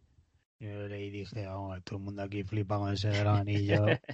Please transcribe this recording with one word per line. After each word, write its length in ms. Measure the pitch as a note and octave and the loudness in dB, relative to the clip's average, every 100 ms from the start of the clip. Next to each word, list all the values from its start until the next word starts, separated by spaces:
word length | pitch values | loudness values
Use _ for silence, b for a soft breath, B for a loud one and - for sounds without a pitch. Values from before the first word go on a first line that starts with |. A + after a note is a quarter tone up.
| _ _ _ _ _ - | _ _ _ _ _ -16
Yo 100 | G#2+ | -12
lo 180 | G2+ G2+ | -10 -8
leí 180 | G2+ G2+ | -8 -8
y 20 | |
dije, 340 | G2+ F#2+ A2 G2 | -8 -8 -8 -6
"Vamos, 360 | F#2+ G2 F#2 | -6 -6 -8
todo 140 | - G2+ | -8 -8
el 60 | |
mundo 180 | G2 G2+ | -8 -6
aquí 200 | G2 G2+ | -6 -4
flipa 360 | G2 G#2+ G2 G#2 | -2 -2 0 0
con 100 | G2+ | 0
El 60 | G2 | 0
Señor 200 | G2+ G2+ | 2 4
de 60 | |
los 140 | G#2 G#2 | 4 4
Anillos. 580 | G2+ G#2 G2+ G2+ G#2 A#2+ - | 4 2 4 6 6 4 0